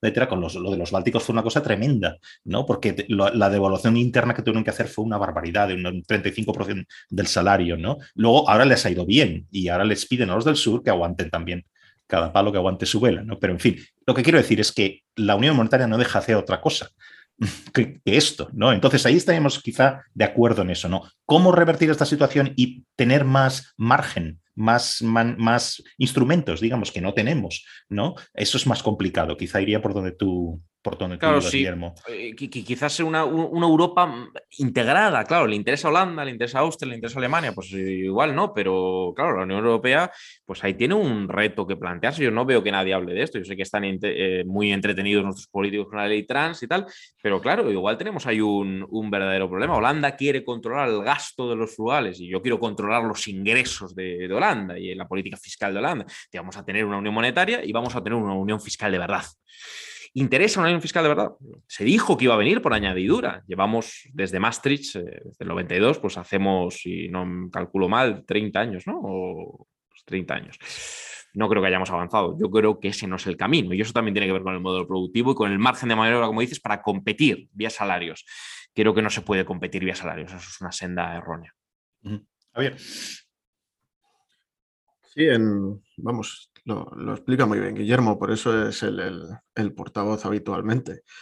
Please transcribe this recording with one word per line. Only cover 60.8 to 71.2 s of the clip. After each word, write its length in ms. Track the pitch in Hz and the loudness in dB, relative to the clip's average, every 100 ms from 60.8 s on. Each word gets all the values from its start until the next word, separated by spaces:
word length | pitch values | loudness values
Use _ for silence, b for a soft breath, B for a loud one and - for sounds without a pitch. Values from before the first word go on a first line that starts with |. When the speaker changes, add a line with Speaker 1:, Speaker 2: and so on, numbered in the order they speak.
Speaker 2:
fiscal 220 | 156 175 | 0 0
de 40 | 156 | 2
verdad? 220 | 147 104 - 139 - - | 2 -2 -6 -20 -20 -16
Se 160 | - | -4
dijo 320 | 104 127 - 156 | 2 4 4 2
que 80 | |
iba 100 | 123 | 4
a 40 | 113 | 4
venir 220 | 107 220 | 4 2
por 140 | - | 2
añadidura. 680 | 110 101 92 95 214 - - 95 | 0 0 0 2 2 0 -6 -8
Llevamos 600 | 92 101 113 113 - - | 0 0 0 -4 -12 -16
desde 280 | 143 95 92 | -6 -4 0
Maastricht, 560 | 110 117 139 143 139 98 | -2 0 -2 -2 -4 -10
eh, 260 | 87 - | -10 -14
desde 200 | - - | -18 -12
el 40 | 92 | -8
noventa 280 | 87 87 90 | -6 -2 2
y 20 | |
dos, 220 | 110 151 | 4 2
pues 180 | 101 90 | -2 -6
hacemos, 560 | 87 98 98 95 90 | -4 -2 0 0 0
si 340 | - 90 87 85 | -6 -10 -8 -6
no 400 | 92 90 90 92 | -6 -6 -8 -8
calculo 360 | 90 87 98 90 | -8 -4 0 2
mal, 360 | 110 127 101 - | 4 2 0 -4
treinta 320 | 104 107 101 | -2 -2 -2
años, 300 | 117 92 - | -2 -4 -8
¿no? 100 | 339 | -8
O, 680 | 98 92 92 82 87 - _ _ _ | -6 -6 -6 -8 -12 -16 _ _ _
pues, 160 | _ | _
treinta 300 | - 95 82 | -8 -6 -6
años. 240 | - - - B B B B B B | -8 -10 -20 B B B B B B